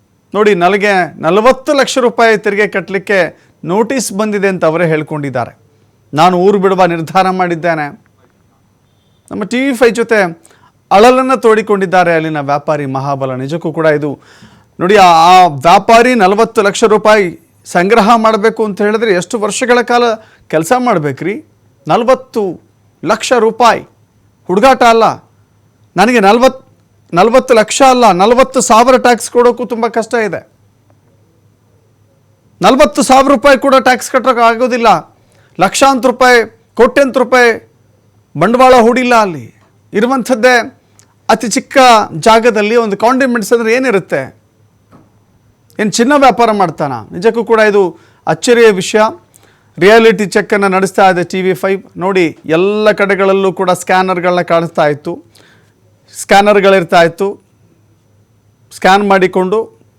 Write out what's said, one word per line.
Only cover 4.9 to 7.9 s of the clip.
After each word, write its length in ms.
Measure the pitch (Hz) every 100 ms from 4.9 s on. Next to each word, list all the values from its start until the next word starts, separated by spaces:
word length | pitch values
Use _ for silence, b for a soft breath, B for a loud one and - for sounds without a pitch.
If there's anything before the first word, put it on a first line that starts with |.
| 156 147 156 139 123 113 - _ _ _ _ _
ನಾನು 240 | 139 175 180
ಊರು 220 | 190 202
ಬಿಡುವ 260 | 190 185 180
ನಿರ್ಧಾರ 440 | 170 156 190 185
ಮಾಡಿದ್ದೇನೆ. 800 | 185 180 165 170 160 147